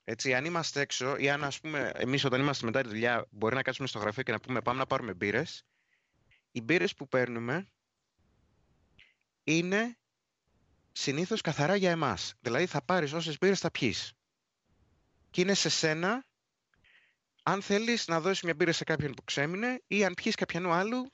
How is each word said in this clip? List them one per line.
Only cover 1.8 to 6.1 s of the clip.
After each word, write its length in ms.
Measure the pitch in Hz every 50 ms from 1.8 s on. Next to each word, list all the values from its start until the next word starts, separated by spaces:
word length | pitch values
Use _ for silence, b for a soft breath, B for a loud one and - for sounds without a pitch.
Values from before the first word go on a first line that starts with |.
| 123 95 -
εμείς 300 | - - 123 139 135 120
όταν 160 | 131 120 127
είμαστε 260 | 139 147 135 - 120
μετά 160 | 113 110 135
τη 60 | 131 113
δουλειά, 380 | 104 110 117 120 120 110 - -
μπορεί 240 | - 104 110 110 123
να 80 | 135
κάτσουμε 260 | 127 131 127 - 135 123
στο 100 | - 110
γραφείο 240 | 104 107 104 127
και 100 | 123 -
να 80 | 110 107
πούμε, 200 | - 123 127 113
«Πάμε 180 | - 120 123 135
να 80 | 131
πάρουμε 280 | - 135 131 123 107 95
μπύρες», 500 | 85 101 101 101 123 165 - - - - _ _ _ _ _ _ _ _ _